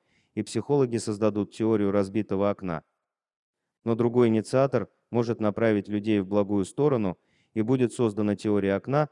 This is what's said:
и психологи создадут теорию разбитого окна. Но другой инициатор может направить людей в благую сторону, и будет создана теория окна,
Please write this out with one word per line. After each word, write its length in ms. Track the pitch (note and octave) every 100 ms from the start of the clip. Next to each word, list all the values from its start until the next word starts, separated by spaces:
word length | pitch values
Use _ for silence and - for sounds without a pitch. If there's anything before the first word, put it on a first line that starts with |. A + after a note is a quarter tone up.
| _ _ _
и 80 | -
психологи 560 | G2+ A#2 - C#3+ C3 A#2
создадут 540 | G#2+ G#2 G#2+ G#2 G2+
теорию 380 | - A2+ A2 G2+
разбитого 600 | G2+ F#2+ G#2+ G2+ G2 G2+
окна. 340 | G2+ F#2+ D#2+ _ _ _ _ _ _ _ _ _ _
Но 100 | A#2
другой 340 | A2+ A#2+ A#2+ A#2
инициатор 600 | A2 G2+ C3 C3+ B2+ F#2+ _ _
может 300 | A#2 A#2 G#2+
направить 480 | G#2+ G2+ A2+ G#2+ G2
людей 320 | G#2 G#2 G#2
в 60 | F#2
благую 380 | G#2 G2 G#2
сторону, 540 | F#2 - D3 C3 G2+ E2+ _ _ _
и 80 | A2
будет 300 | A2 C3 A#2+
создана 420 | - A#2 G#2 G#2
теория 400 | G2 A2 G#2 G2
окна, 340 | G2 - C#3+ D3